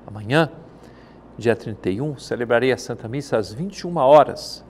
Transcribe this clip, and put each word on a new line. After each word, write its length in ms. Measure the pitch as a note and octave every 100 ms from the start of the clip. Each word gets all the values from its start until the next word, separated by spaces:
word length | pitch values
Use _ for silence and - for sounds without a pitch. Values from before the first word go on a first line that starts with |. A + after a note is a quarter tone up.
Amanhã, 460 | - G#2+ G#2 D3 D#3 - - - - - - - - -
dia 180 | A2
trinta 340 | G#2+ A2+ G#2 -
e 120 | F#2+
um, 180 | D3+ C3
celebrarei 540 | - A2+ A#2 A#2 B2+
a 40 | A#2+
Santa 300 | - A#2 A2
Missa 300 | C3+ C3+ A#2
às 160 | G#2
vinte 280 | A2 F#3+ -
e 60 | F3
uma 180 | E3+
horas 600 | C3 D3+ B2+ - - -